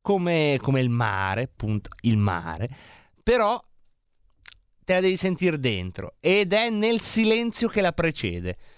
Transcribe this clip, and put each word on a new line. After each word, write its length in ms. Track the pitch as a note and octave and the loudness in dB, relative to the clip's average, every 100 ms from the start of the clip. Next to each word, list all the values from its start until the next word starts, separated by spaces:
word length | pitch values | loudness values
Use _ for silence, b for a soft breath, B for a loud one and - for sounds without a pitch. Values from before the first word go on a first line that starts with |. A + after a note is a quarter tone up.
come, 560 | - G3+ F3 E3+ D3+ C#3 | -2 0 2 2 2 0
come 180 | - C3+ | 0 0
il 100 | B2+ | 2
mare, 540 | A#2+ A2+ G2 F#2+ G2 | 0 0 -2 -2 -2
appunto, 460 | C3 - G#2+ G#2+ - - | -4 -6 -4 -4 -6 -4
il 160 | A#2 A2 | 2 4
mare, 520 | G#2 F2 E2 D#2+ A#2 C#3 B B B _ | 2 0 -6 -8 -8 -10 B B B _
però 400 | - A#3+ G#3 A#3 - _ _ _ _ _ _ _ - - _ _ | 0 2 2 -2 -6 _ _ _ _ _ _ _ -20 -20 _ _
te 100 | - | -2
la 60 | F#3 | 2
devi 160 | F#3 F#3 | 2 0
sentire 420 | F#3+ F3+ F3+ D#3 | -2 0 0 0
dentro, 560 | C3 G2+ F2+ F2 E2 - | -2 -2 -4 -8 -14 -4
ed 340 | D#3 F#3+ G3 | 0 2 2
è 160 | G3+ A#3 | 0 0
nel 320 | G#3+ G#3+ A#3 | 0 0 0
silenzio 640 | - - A3 A3 A#3 - A3+ | -2 0 2 2 0 -2 -2
che 140 | G#3+ | 0
la 100 | F#3 | 0
precede. 680 | D#3+ E3 - G#2+ F2 F2+ F2 b | 0 -2 -2 -6 -4 -6 -8 b